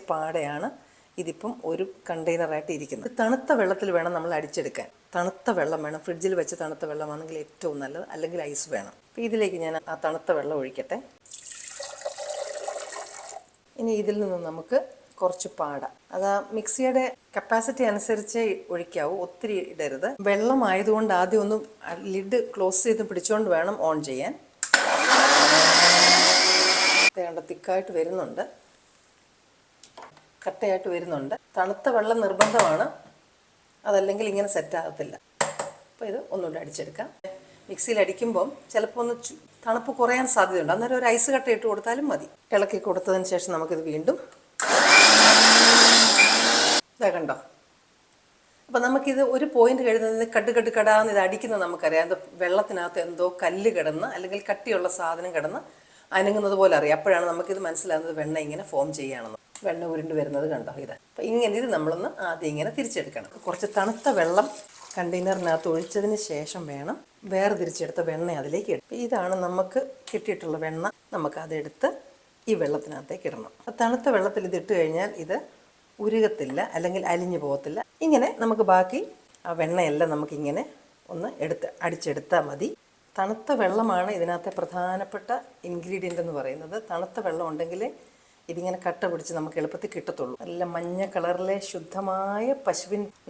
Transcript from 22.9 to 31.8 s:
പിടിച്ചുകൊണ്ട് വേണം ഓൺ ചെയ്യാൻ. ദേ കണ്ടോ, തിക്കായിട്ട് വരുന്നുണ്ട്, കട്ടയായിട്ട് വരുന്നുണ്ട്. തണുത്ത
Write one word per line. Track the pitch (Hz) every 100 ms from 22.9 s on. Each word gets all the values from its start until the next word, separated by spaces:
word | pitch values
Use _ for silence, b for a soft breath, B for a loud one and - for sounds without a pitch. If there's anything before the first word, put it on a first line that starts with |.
| 220 208
പിടിച്ചുകൊണ്ട് | 180 - 214 208 165
വേണം | 180 208 160
ഓൺ | 156 147
ചെയ്യാൻ. | 131 175 302 - _ - - - - - - 277 285 - - - - - - 180 180 - - - 185 185 190 196 196 196
ദേ | 190 175
കണ്ടോ, | 165 165
തിക്കായിട്ട് | 175 - 185 185 175
വരുന്നുണ്ട്, | 165 185 151 226 - - _ _ _ _ _ _ _ _ _ _ _ _ - - - - _ -
കട്ടയായിട്ട് | - - 208 190 190
വരുന്നുണ്ട്. | 175 175 147 135 240 _ 190
തണുത്ത | 185 202